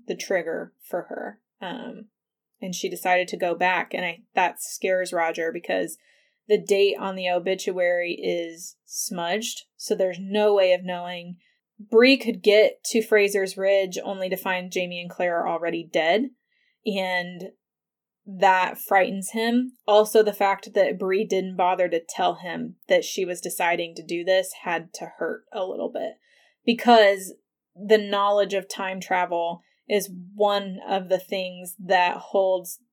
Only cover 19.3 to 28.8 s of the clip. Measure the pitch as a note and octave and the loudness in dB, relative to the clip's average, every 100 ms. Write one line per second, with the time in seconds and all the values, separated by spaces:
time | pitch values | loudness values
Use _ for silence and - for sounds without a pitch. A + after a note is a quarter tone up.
19.3 | A3+ A#3 A#3+ B3+ - - G#3 G#3+ A3 G#3+ | -2 2 0 0 -4 4 6 6 4 4
20.3 | G3+ G3 F#3+ A3 G3+ F#3 F#3 F#3+ F#3+ A3 | 2 0 0 -2 2 2 0 -2 -2 0
21.3 | F#3+ F#3 F#3 F3+ F#3 F3+ E3 - - F3+ | -2 -2 0 0 2 0 -2 -4 -2 0
22.3 | E3+ F3+ E3 D#3+ - - F3+ - - F3+ | -2 -6 -8 -8 -12 0 2 2 -4 -4
23.3 | F3 F3+ - F3 F3 E3+ E3+ D#3+ E3+ F3 | -6 -6 -2 0 0 -4 -10 -8 -4 2
24.3 | F#3 F#3 - - E3 E3 - D#3+ - E3 | 2 0 -6 -6 -6 -6 -14 -14 -8 -8
25.3 | - _ G#3+ F#3+ - - - - - _ | -8 _ -8 -6 -6 -6 -6 -8 -10 _
26.3 | _ _ _ - A#3 A#3 A#3 G3+ G3 F#3+ | _ _ _ -2 2 6 8 8 4 -4
27.3 | - _ _ _ F3 G3+ G#3+ G3+ G3+ G3+ | -16 _ _ _ -12 4 4 4 0 2
28.3 | G#3 G3 G3 F#3 - | 2 2 -2 -6 -8